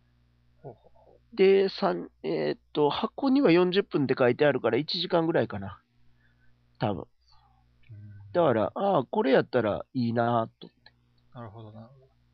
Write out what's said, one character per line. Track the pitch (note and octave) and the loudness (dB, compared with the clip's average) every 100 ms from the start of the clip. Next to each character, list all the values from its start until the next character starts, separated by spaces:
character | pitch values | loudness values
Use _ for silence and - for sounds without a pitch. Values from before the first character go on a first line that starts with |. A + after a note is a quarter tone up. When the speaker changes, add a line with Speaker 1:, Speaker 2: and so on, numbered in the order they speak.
| _ _ _ _ _ _ | _ _ _ _ _ _
Speaker 1:
ほ | C#3+ | -20
う | |
ほ | A2 _ | -20 _
う | |
ほ | _ _ _ _ | _ _ _ _
う。 | A#3 | 2
Speaker 2:
で、 | F#3+ G3 F#3+ | 4 4 2
三、 | - F#3+ F3 - _ | -2 -4 -4 -8 _
え | - D#3+ D3+ | -6 -4 -4
ー | - | -6
っ | _ | _
と、 | - D3 | -2 0
箱 | - A3+ - C4+ | 0 -6 -4 0
に | C4 | 2
は | B3+ | 4
四 | E3 F3+ | 4 4
十 | F#3 | 0
分 | - E3 | -2 -2
っ | C3 | 0
て | B2+ | 2
書 | B2 | 2
い | A#2+ | 2
て | D3+ | 2
あ | |
る | B2+ | 2
か | A#2 | 0
ら、 | C3 | -2
一 | D#3 F3 | -2 -8
時 | F3+ | -2
間 | E3+ E3 | 0 0
ぐ | |
ら | D#3+ | 0
い | A#2 | -2
か | G2+ | -6
な。 | F#2+ - _ _ _ _ _ _ _ _ _ _ | -12 -14 _ _ _ _ _ _ _ _ _ _
多 | G#2+ | -4
分。 | F2+ | -4
Speaker 1:
う | |
ん。 | - _ _ _ _ _ _ _ _ - - - - | -10 _ _ _ _ _ _ _ _ -20 -20 -20 -6
Speaker 2:
だ | F3 | 0
か | D#3+ | 2
ら、 | A2+ G2+ - | 2 0 -2
あ | D4+ D3 | 0 0
あ、 | B2 | 0
こ | G#3 | -2
れ | A#3+ | 2
や | A#3+ | 2
っ | |
た | - B2 | 2 0
ら | A2 E2+ - | 0 -4 -6
い | C3 A#2 | -4 -2
い | |
な | A#2 A#2 A#2+ A2+ _ | 0 0 0 -2 _
と | - | -20
思 | |
っ | _ | _
て。 | - _ _ _ _ | -20 _ _ _ _
Speaker 1:
な | B2 | -20
る | A2+ | -18
ほ | A2+ | -18
ど、 | G#2+ | -20
な | A2 | -20
る | A2+ C3+ _ _ _ | -20 _ _ _ _